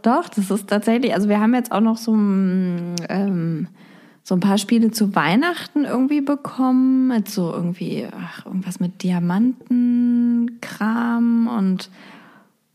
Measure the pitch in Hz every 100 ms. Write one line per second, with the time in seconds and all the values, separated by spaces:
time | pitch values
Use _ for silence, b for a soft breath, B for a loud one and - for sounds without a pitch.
0 | 226 294 339 214 190 202 - 208 226 233
1 | 254 185 208 208 220 247 233 196 226 226
2 | 226 214 202 190 185 185 180 175 175 175
3 | - 190 202 175 165 160 175 B B B
4 | B B - 185 202 202 202 233 226 220
5 | 202 175 147 220 339 330 - 294 269 247
6 | 262 294 277 285 - - 262 254 262 262
7 | 254 226 196 196 165 - 170 180 - -
8 | - - 180 - - 190 180 - 180 -
9 | 185 180 175 190 247 247 - 247 240 240
10 | 240 240 240 240 233 233 - - 214 226
11 | 240 233 233 233 233 226 190 180 - B
12 | B B B B B _ _